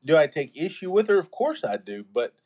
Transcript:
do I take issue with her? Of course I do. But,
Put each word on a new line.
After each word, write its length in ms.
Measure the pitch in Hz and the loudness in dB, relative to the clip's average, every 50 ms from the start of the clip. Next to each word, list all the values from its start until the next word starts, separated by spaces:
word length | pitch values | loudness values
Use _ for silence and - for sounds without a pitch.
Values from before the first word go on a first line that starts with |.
| - | -2
do 120 | 131 156 | 2 4
I 120 | 160 151 135 | 4 4 4
take 280 | - 156 143 123 - | 2 -4 -6 -6 -6
issue 360 | - 156 185 180 - - 185 180 | -8 -8 -8 -8 -8 -8 -2 0
with 160 | 202 220 214 | 0 2 4
her? 100 | 202 196 | 2 2
Of 140 | 170 - - | 2 0 -4
course 320 | - 226 294 311 311 - | -4 -4 -4 -4 -4 -6
I 120 | 127 107 | -6 -6
do. 280 | 104 95 98 101 101 104 95 101 | -6 -8 -10 -12 -12 -14 -8 -4
But, 240 | 120 120 - - _ _ | -4 -4 -4 -6 _ _